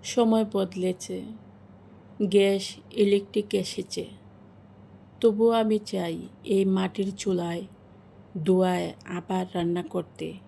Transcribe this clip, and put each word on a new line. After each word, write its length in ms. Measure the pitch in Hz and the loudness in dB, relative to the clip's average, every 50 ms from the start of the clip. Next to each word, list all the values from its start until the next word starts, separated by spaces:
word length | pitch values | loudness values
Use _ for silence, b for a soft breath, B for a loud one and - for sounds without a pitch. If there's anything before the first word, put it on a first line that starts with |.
| - | -10
সময় 420 | - - 247 233 226 226 220 220 208 | -2 0 2 4 4 4 2 2 0
বদলেছে, 640 | - 196 190 185 185 190 180 185 180 185 - - 185 185 - 214 220 220 - - - - - - - - - - - - - - - - | 0 -2 -2 -2 -4 -4 -2 -2 -4 -4 -8 -10 -10 -10 -10 -12 -16 -18 -20 -20 -20 -20 -20 -20 -20 -20 -20 -20 -20 -20 -20 -20 -6 -4
গ্যাস, 420 | 214 190 185 202 196 196 196 196 190 - - - - - | -2 4 4 4 6 6 2 0 -4 -8 -12 -16 -18 -12
ইলেকট্রিক 640 | - - 208 202 202 202 202 - - 208 208 208 - | 0 2 4 4 4 2 0 -2 -4 -4 -2 0 -2
এসেছে, 500 | 196 180 - - - 185 - - - 123 - - - - - - - - - - - - - - - - - - - - - - - | -2 -2 -4 -8 -10 -10 -8 -8 -10 -10 -10 -14 -20 -20 -20 -20 -20 -20 -20 -20 -20 -20 -20 -20 -20 -20 -20 -20 -20 -20 -20 -8 2
তবুও 320 | - 226 208 208 226 233 | 2 2 4 6 4 4
আমি 260 | 226 226 220 220 220 208 | 4 4 4 2 2 0
চাই 500 | 208 - - 190 175 170 165 170 170 190 - - - | 0 -4 -4 -4 -4 -4 -4 -6 -10 -14 -16 -16 -4
এই 200 | - 196 196 196 | 0 2 2 4
মাটির 440 | 190 190 185 185 190 190 - 196 196 190 | 4 2 2 0 -2 -2 -2 -4 -4 -4
চুলায়, 460 | - - 202 190 175 175 170 170 170 196 190 - - - - - - - - - - - - - 185 151 | -4 -2 -2 0 0 -2 -2 -4 -6 -8 -12 -16 -20 -20 -20 -20 -20 -20 -20 -20 -20 -20 -14 -10 -4 2
ধোঁয়ায় 420 | 180 185 185 185 185 180 180 175 165 - - - | 2 4 4 4 2 2 0 -2 -4 -8 -12 -12
আবার 400 | - 185 175 175 - 190 185 180 180 - | -10 -10 -10 -6 -4 -4 -4 -4 -4 -4
রান্না 280 | 180 170 170 175 180 | -2 -2 0 -2 -2
করতে 500 | 170 160 - 180 165 - - - 156 160 175 190 - | -4 -4 -6 -6 -6 -6 -10 -12 -10 -10 -10 -14 -18